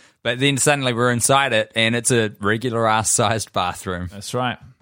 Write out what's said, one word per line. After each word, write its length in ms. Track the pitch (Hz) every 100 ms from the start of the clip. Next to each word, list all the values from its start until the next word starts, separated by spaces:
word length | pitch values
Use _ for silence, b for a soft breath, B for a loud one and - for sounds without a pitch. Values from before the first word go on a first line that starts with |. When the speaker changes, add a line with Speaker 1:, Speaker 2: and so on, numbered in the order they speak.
| b b
Speaker 1:
But 140 | 117 123
then 180 | 143 135
suddenly 360 | 151 143 127
we're 180 | 117 123
inside 400 | 120 - 139 135
it, 200 | 110 - 113
and 200 | 113 120
it's 160 | 113
a 200 | 120 107 -
regular 480 | 101 113 127 113 110
ass 220 | 110 104
sized 420 | - 104 113 -
bathroom. 540 | 101 90 - 98 87 90
Speaker 2:
That's 240 | 101 - 123
right. 240 | 123 - - -